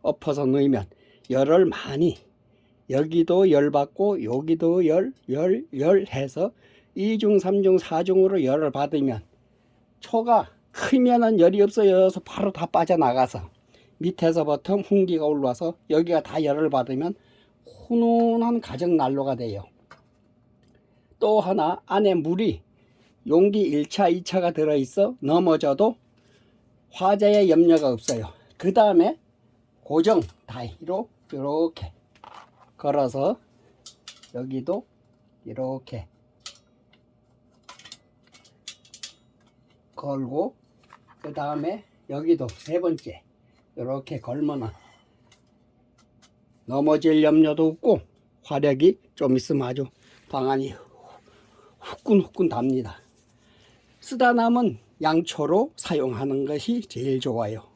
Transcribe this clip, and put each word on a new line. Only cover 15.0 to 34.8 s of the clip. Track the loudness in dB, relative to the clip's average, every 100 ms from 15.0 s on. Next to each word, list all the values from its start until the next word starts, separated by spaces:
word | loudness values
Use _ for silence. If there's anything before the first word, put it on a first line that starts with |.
| 4 2 0
올라와서 | 0 0 -2 -6 -8 _
여기가 | 0 2 0
다 | -2 -4
열을 | -2 0 0
받으면 | 0 -2 -4 -6 -8 _ _ _ _ -20
훈훈한 | -20 -4 0 2 2 2 2 0 -2
가정 | -6 -6 0 2
난로가 | 0 -2 -4
돼요. | -4 -6 -10 -14 _ _ -20 _ _ _ _ _ _ _ _ _ _ _ _
또 | 2 2
하나 | 2 0 0 -2 _
안에 | 0 2
물이 | 2 -2 -2 -2 -4 _ _ _ _ _ _ 0
용기 | 2 4 2
일 | 0 -2 -4
차, | 0 0
이 | 0
차가 | -2 -2 -2
들어있어 | -2 0 0 -2 0 -2 -2
넘어져도 | -2 0 2 0 0 0 0 -2 _ _ _ _ _ _ _ _ _
화재의 | -4 0 2 4 4 4
염려가 | 4 4 4 2
없어요. | -2 -4 -6 -6 -16 _ _
그 | -2
다음에 | 4 4 6 2 0 _ _ _ _ _ _
고정 | -4 0 2 0 -2 _ -18
다이로 | -14 -14 -16 -10 -8 -8 _ _
이렇게 | -10 -6 -2 -4 -6 -16 _ _ _ -20 -20 -20 _ _ _
걸어서 | -4 -2 -2 -2 -4 -4 _ _ _ _ -20 -20 -20 -20 -18
여기도 | -14 -10 -10 -6 -8